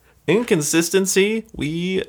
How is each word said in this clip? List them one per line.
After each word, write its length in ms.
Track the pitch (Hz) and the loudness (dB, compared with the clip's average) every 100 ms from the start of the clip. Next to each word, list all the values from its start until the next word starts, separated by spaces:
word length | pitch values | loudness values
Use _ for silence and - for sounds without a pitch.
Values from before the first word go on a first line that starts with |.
| _ _ - | _ _ 0
Inconsistency, 1160 | 202 240 180 143 160 170 190 190 190 202 220 220 | 0 2 0 2 0 2 0 2 2 2 0 -6
we 500 | - 143 165 180 190 | -8 -6 -4 -4 -4